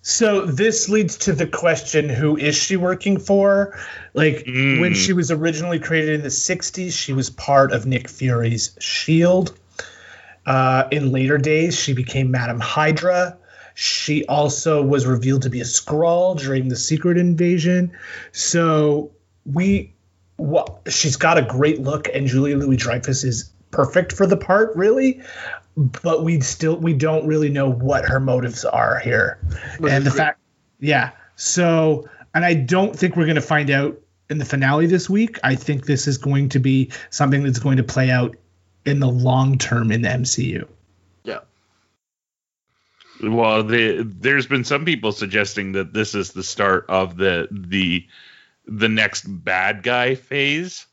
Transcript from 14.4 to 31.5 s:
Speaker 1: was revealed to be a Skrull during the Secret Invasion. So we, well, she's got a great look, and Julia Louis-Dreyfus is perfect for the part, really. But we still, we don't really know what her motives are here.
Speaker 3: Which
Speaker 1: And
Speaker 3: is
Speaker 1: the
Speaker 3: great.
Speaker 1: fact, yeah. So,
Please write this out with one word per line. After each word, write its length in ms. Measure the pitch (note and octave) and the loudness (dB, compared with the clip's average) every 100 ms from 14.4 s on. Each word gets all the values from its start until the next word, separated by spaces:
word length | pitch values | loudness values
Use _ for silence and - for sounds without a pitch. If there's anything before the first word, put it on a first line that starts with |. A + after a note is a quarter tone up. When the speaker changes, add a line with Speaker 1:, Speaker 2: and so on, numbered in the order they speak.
| D3 - E3 D3+ | 0 0 0 2
Speaker 1:
was 240 | C#3 C#3+ B2 | 2 2 2
revealed 340 | B2 B2+ C3+ | 2 2 0
to 80 | B2+ | 0
be 120 | B2 | -4
a 40 | A#2+ | -4
Skrull 720 | - - D3+ E3+ E3+ F3+ E3+ | -4 -2 0 2 4 2 0
during 280 | C3+ C3+ C3 | -2 -2 -2
the 80 | A#2 | -4
Secret 420 | - D#3 F3 F3 | -2 0 2 4
Invasion. 760 | F3 E3 F3 F3+ D#3+ F3+ F3+ - - - - | 4 4 2 2 2 2 0 -4 -18 -18 -14
So 800 | - - F3 E3 D#3 D3+ D3 D3+ _ _ _ | -6 -2 2 4 4 4 2 -2 _ _ _
we, 520 | - D3 F#3+ G3 - _ _ _ _ - | -6 -2 2 0 -2 _ _ _ _ -8
well, 460 | D#3 D#3 - - - | 0 0 -2 -10 -6
she's 280 | - D#3 C3 | -2 -2 0
got 240 | E3 E3 | 2 4
a 20 | |
great 400 | A#2 B2+ D3 D3 | 2 0 0 0
look, 280 | C3+ D3+ - | -4 -4 -6
and 140 | C3+ C#3 | -4 0
Julia 300 | B2+ C#3+ C#3 | 0 2 0
Louis-Dreyfus 680 | C#3 C3 A#2+ A#2+ C3+ B2+ | 0 0 0 -4 -2 -4
is 260 | C3 A2+ - _ _ | -2 -6 -10 _ _
perfect 420 | - C#3 F3+ F3+ | 0 2 2 -2
for 140 | - F#3+ | 0 2
the 100 | G3 | 2
part, 380 | - G3 A3 E3+ | 2 2 2 2
really. 480 | G3+ C4 C4+ B3+ - - - - _ - | 2 4 2 0 -12 -16 -14 -14 _ -2
But 460 | C3 - E3+ D#3+ | -2 0 -2 0
we 160 | D#3+ E3 | 2 0
still, 380 | B2+ - D#3+ E3 | 0 -2 -2 0
we 160 | E3 | 0
don't 340 | C#3+ D#3 D#3 D3+ | 0 2 0 0
really 220 | D#3 D3 | 0 2
know 200 | C#3 C#3 | 2 0
what 360 | A#2+ C3 C3 - | 0 0 0 0
her 160 | C3+ | 0
motives 420 | C3+ B2+ B2 - | 0 0 -2 -4
are 340 | - - A#1 - | -2 0 0 0
here. 420 | - G#2+ - - - - - - | 0 0 0 -2 -6 -6 -12 -4
Speaker 3:
Which 140 | D3+ | 0
Speaker 1:
And 140 | C#3 C#3 | 2 2
Speaker 3:
is 0 | |
Speaker 1:
the 60 | |
Speaker 3:
great. 60 | C3+ | 2
Speaker 1:
fact, 220 | D#3 - _ _ _ _ | 0 -2 _ _ _ _
yeah. 320 | C#3+ C#3 C3 - - - | 0 2 0 -8 -20 -8
So, 720 | - | -4